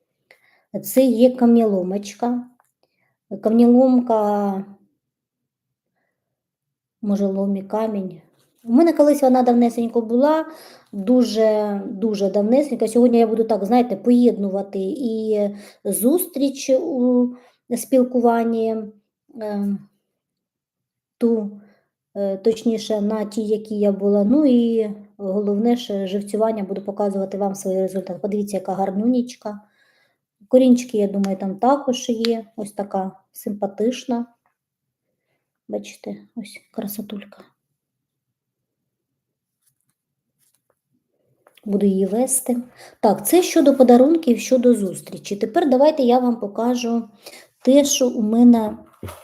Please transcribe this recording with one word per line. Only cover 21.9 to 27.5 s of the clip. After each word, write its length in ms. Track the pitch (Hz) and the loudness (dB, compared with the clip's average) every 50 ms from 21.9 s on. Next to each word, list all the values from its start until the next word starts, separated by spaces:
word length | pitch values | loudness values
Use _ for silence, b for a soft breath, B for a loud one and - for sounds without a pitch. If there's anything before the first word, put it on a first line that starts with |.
| _ _ _ _ - | _ _ _ _ -8
е, 220 | 196 202 196 196 | -6 -4 -4 -4
точніше, 640 | 196 - 226 220 220 - 240 226 214 - - 214 208 | -2 -2 -2 -2 0 -2 -4 -4 -4 -4 -4 -4 -2
на 240 | 202 208 214 220 208 | -2 -2 -4 -4 -6
ті, 180 | 208 - 233 220 | -6 -6 -6 -4
які 360 | 208 220 208 214 - 214 208 | -4 -4 -4 -4 -6 -4 -2
я 140 | 208 202 196 | 0 0 0
була. 320 | 190 196 202 202 202 202 | 0 0 0 2 2 2
Ну 220 | 202 247 302 311 | 2 2 4 4
і 440 | 277 247 240 233 233 226 226 214 208 202 - - - _ | 4 4 4 2 2 0 -2 -2 -4 -6 -12 -16 -20 _
головне, 600 | - 202 190 190 208 208 202 202 202 226 240 240 | -10 -8 -6 -4 -2 -2 -2 -2 0 0 0 0
що 300 | 247 - - 202 196 196 | -2 -4 -6 -6 -6 -4
живцювання, 580 | 185 185 208 202 - - 208 220 226 220 214 196 | -4 -6 -6 -6 -6 -4 -2 -2 -2 -2 -4 -6
буду 180 | 185 196 214 208 | -8 -8 -8 -10
показувати 560 | - 196 202 208 202 190 202 196 190 196 190 | -8 -6 -4 -4 -4 -4 -4 -6 -6 -6 -6
вам 160 | 202 196 | -4 -6